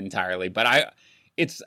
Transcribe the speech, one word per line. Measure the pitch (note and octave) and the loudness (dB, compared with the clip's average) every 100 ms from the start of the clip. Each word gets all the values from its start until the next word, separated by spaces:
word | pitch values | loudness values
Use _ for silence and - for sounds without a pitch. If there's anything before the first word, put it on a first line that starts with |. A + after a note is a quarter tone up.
entirely. | G2 G2+ F#2 F#2 F#2 | -4 -2 -2 -2 -2
But | G#2+ A#2+ | 2 4
I, | C3+ - _ _ _ _ - | 4 2 _ _ _ _ -4
it's | D#3+ - | -4 -4